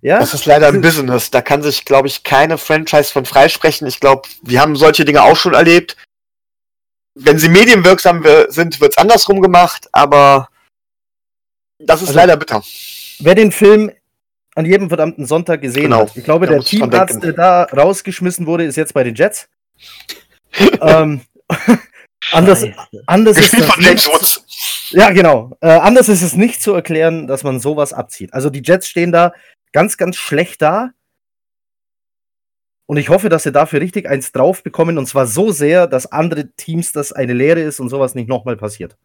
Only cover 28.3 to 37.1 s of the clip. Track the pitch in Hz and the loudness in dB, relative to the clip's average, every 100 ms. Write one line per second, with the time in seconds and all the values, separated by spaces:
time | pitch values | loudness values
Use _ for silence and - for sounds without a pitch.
28.3 | 131 139 139 131 185 - - 170 170 175 | -6 -6 -6 -2 -2 -2 -6 -2 0 0
29.3 | - _ _ _ 143 196 - 226 180 - | -2 _ _ _ -2 -2 -2 -6 -6 -6
30.3 | - 175 - 156 190 247 _ _ _ _ | -4 -4 -2 -2 -2 -6 _ _ _ _
31.3 | _ _ _ _ _ _ _ _ _ _ | _ _ _ _ _ _ _ _ _ _
32.3 | _ _ _ _ _ _ 147 143 180 202 | _ _ _ _ _ _ -6 0 0 0
33.3 | 165 175 143 151 151 175 202 - 143 - | -2 -2 -2 0 -2 -4 -8 -6 -6 -6
34.3 | - 131 185 - - 160 165 131 139 127 | -2 -2 -2 -10 -4 -4 -4 -6 -4 -4
35.3 | 110 214 175 147 175 175 131 - 147 165 | -2 -4 -2 0 0 0 -4 -6 -6 -6
36.3 | 156 147 _ - 165 170 151 143 | -6 -10 _ -10 -8 -8 -8 -10